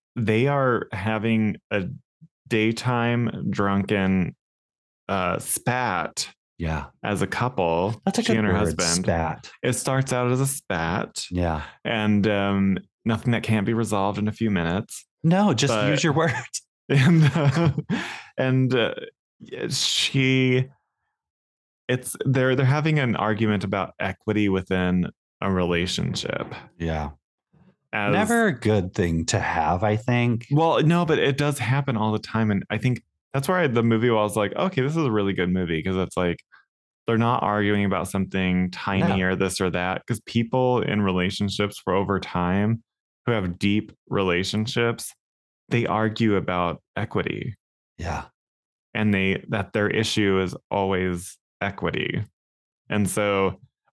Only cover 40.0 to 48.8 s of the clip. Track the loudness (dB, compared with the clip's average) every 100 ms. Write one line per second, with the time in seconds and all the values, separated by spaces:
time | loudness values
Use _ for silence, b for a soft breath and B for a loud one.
40 | -4 -8 -4 -2 0 0 0 0 0 0
41 | 0 0 0 -2 -4 -2 -2 -4 -2 0
42 | 0 -2 -2 -2 0 0 0 -2 _ _
43 | _ _ -2 -2 -2 -2 0 0 -2 -12
44 | -6 -2 0 0 0 -2 -2 0 0 -2
45 | -8 -14 _ _ _ _ -4 0 0 2
46 | 0 2 2 2 0 -2 -2 -4 _ -8
47 | -4 -4 -4 -4 -8 -12 _ _ _ -12
48 | -8 -8 -10 _ _ _ _ _